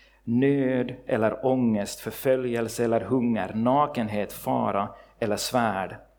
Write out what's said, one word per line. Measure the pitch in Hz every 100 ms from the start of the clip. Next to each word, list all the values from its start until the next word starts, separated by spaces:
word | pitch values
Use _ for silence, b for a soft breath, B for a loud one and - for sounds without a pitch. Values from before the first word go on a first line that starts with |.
| b b
Nöd | - 120 135 143 127 127 123 - -
eller | 117 110 107 131
ångest, | 131 120 107 101 -
förföljelse | 113 - 139 131 127 117 110 113
eller | 117 113
hunger, | 110 131 120 110 92
nakenhet, | 107 117 139 147 139 107 104 101
fara | - 131 127 113 98 104 B B B
eller | 110 104
svärd? | - 127 117 95 90 107 -